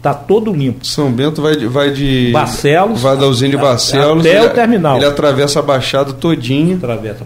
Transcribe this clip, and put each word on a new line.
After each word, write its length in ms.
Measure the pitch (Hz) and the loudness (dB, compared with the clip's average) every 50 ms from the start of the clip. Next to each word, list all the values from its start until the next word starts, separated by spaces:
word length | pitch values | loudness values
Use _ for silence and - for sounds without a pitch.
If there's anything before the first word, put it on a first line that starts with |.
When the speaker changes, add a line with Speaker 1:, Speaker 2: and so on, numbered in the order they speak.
Speaker 1:
tá 120 | - 143 139 | -4 -4 -4
todo 380 | - - - 190 220 220 220 | -4 -2 0 0 0 0 -2
limpo. 340 | 190 147 135 127 113 - - | -2 -2 -2 -2 -4 -6 -8
Speaker 2:
São 240 | - - 156 147 135 | -8 -4 -2 -2 -2
Bento 320 | 117 117 139 156 151 156 | 0 0 -2 -2 -2 -2
vai 140 | 143 156 156 | 0 0 0
de, 100 | - 113 | 0 -2
vai 260 | 117 127 143 143 143 | -2 -2 0 0 0
de 380 | 139 135 143 135 135 127 123 123 120 | -2 -2 -2 0 0 0 0 2 0
Speaker 1:
Barcelos, 680 | 151 139 120 117 - - 143 151 170 196 220 - 120 | 0 0 -2 -4 -2 0 2 2 2 2 0 0 0
Speaker 2:
vai 140 | 123 135 135 | 0 0 2
da 100 | 135 139 | 2 2
usina 260 | 139 131 117 135 135 | 0 2 2 0 0
de 40 | 143 | 0
Speaker 1:
a-, 60 | 139 | 0
Speaker 2:
Barcelos, 640 | 139 139 120 117 - - 139 139 143 147 160 165 165 | 2 0 0 0 -2 0 0 2 2 2 2 4 4
Speaker 1:
até 120 | 160 180 | 4 4
Speaker 2:
ele, 100 | 208 233 | 4 4
Speaker 1:
o 20 | - | 2
terminal. 480 | - 240 233 226 240 190 156 147 131 | 2 2 2 2 2 2 2 2 2
Speaker 2:
ele 80 | 123 143 | 2 2
atravessa 540 | 143 143 - 151 147 131 131 143 143 - 160 | 0 0 2 0 0 2 2 0 0 0 -2
a 20 | |
Baixada 500 | 139 143 139 127 120 - - 139 143 139 | 0 0 0 0 -2 -2 -2 -2 -2 -2
todinha. 640 | 131 127 - 170 160 143 117 120 135 143 160 180 185 | -4 -4 -2 -2 -2 -2 -2 -2 -2 0 0 0 -2
Speaker 1:
Atravessa. 480 | 180 175 120 113 107 107 107 101 - 117 | -2 -4 -6 -6 -6 -6 -10 -10 -12 -12